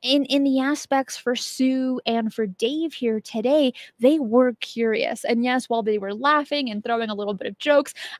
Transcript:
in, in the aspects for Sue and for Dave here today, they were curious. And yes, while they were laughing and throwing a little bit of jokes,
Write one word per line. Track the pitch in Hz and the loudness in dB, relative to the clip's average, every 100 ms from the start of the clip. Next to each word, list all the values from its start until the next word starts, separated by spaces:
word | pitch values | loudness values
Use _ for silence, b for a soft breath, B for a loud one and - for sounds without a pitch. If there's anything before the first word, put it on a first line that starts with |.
in, | 247 285 269 | 0 2 2
in | 277 | 2
the | 277 262 | 2 2
aspects | 262 302 - 269 262 - | 0 -2 0 -2 -2 -6
for | 240 | -4
Sue | 247 - - 262 262 262 254 - | -4 -4 0 0 2 0 -2 -2
and | 233 220 | 0 -2
for | - 214 | -2 -4
Dave | 185 226 311 320 | -2 -2 -2 -4
here | - 240 220 | -2 -2 -2
today, | - 226 240 302 262 - B B | -6 -4 2 4 2 -2 B B
they | 240 320 | 4 4
were | 233 240 254 220 | 4 4 4 0
curious. | - 233 226 214 - 220 | -8 -2 0 2 0 -2
And | - 233 | -2 0
yes, | 247 254 - | 2 0 0
while | 233 | -2
they | 214 214 | 0 -2
were | 196 | -2
laughing | 214 277 302 285 294 254 | -2 2 2 0 -2 -2
and | 208 | -4
throwing | 233 233 220 | -4 -2 -2
a | |
little | 202 208 | -4 -4
bit | 202 214 | -4 -6
of | 202 | -4
jokes, | 294 285 285 - B | 2 2 2 -6 B